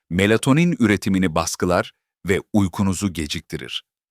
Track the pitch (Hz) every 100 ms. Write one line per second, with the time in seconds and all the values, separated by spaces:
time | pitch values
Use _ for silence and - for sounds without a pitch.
0 | - 87 101 113 135 147 175 139 107 98
1 | 104 95 92 82 80 - 92 90 - _
2 | _ _ 85 82 - 104 95 - 98 87
3 | 101 80 78 82 - 78 62 - _ _
4 | _